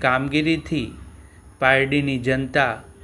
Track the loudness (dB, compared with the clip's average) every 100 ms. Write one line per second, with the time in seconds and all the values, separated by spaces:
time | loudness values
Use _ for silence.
0 | 0 0 0 0 0 -2 -2 -4 -6 -10
1 | -20 -20 -20 -20 -20 0 4 4 2 0
2 | 0 -2 0 0 0 0 0 -2 -12 -20